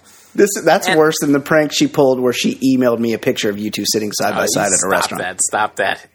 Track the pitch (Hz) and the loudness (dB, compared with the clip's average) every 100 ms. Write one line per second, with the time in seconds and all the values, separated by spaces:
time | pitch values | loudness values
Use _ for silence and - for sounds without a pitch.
0 | - - - - 202 143 156 185 185 165 | -18 -20 -6 0 0 2 2 2 2 4
1 | 156 156 151 143 135 156 151 - 143 - | 4 2 0 0 2 2 2 0 0 4
2 | 135 127 127 117 - - 131 131 123 117 | 2 2 0 0 -2 -2 0 2 2 0
3 | 117 110 135 117 107 101 107 101 101 110 | 0 -2 -2 -2 -2 -4 -6 -4 -4 -2
4 | 107 - 101 104 104 - 101 90 92 92 | -4 -4 -2 -2 -2 0 0 0 0 0
5 | 95 95 90 92 - 104 107 - 95 - | -2 -4 -6 -6 -4 -2 -2 -2 -4 -4
6 | - | -10